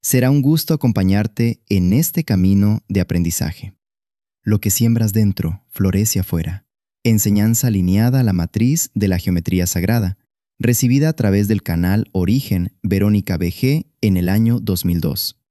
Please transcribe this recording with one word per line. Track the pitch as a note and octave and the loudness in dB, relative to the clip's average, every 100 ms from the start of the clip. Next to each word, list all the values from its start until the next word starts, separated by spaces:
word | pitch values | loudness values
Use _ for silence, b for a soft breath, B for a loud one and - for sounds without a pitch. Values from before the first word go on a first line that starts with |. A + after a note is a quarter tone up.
Será | - B2+ B2+ | 0 2 4
un | C#3+ | 2
gusto | C3+ D#3+ - | 2 0 0
acompañarte | D#3 B2 G#2 F#2+ G2+ G#2+ - A#2 - _ | 0 0 2 2 0 -2 -2 -2 -4 _
en | G2 F2+ | 0 2
este | A2+ E3+ E3+ | 2 0 -4
camino | D#3+ G2 F#2 G2 G#2 A2 _ | -2 2 4 4 2 0 _
de | F2 | -2
aprendizaje. | F2+ F2 E2+ - - - G2 _ _ _ _ _ _ _ | 0 -2 -2 -2 -6 -8 -14 _ _ _ _ _ _ _
Lo | - G#2+ | -2 -2
que | G2+ | -2
siembras | - A#2 A#2 A2 | 0 0 2 0
dentro, | G#2 G#2 F#2+ D#2+ F2+ _ | 2 0 0 -4 -6 _
florece | - F#2+ F#2+ A2 F#2+ | -2 0 0 0 -2
afuera. | F2+ E2+ D#2 F#2 _ _ _ _ | -2 -4 -4 -10 _ _ _ _
Enseñanza | A#2+ G#2+ G#2 G2+ G#2+ A#2 B2+ | 0 0 2 2 2 0 0
alineada | G2+ F2+ G2+ A#2 C3 | 0 2 2 2 2
a | |
la | A#2 | 0
matriz | F2+ E2 - A#2+ D#3+ - - | 0 -2 0 0 0 -4 -2
de | G2+ | 0
la | F2 | 0
geometría | F#2 F2 D#2+ F2+ F2 | 0 -2 0 -2 -2
sagrada, | F2 F2+ A#2 F#2 F#2+ _ _ _ _ | -2 0 0 -2 -6 _ _ _ _
recibida | A#2 A#2+ B2 C3+ D#3 | -2 0 2 2 0
a | |
través | D#3 G#2 G2 G2+ | 0 0 2 2
del | G#2+ | -2
canal | - E2+ F2+ G#2 - | -2 -2 0 0 -2
Origen | F#2+ F2+ B2+ - F#2 F2 _ | -2 0 0 0 -2 -4 _
Verónica | F#2+ G2 G2+ G#2 F#2+ E2+ | -2 0 2 2 0 -4
B | F2 | -4
G | - C3 D3+ - _ | -2 -2 -2 -4 _
en | A2 F#2 | 0 0
el | F2 | 0
año | G2+ A2+ A#2+ | 2 2 0
dos | - F2+ F2 | -2 -2 0
mil | F2 | -2
dos. | D#2 - - - _ | -2 -4 -8 -12 _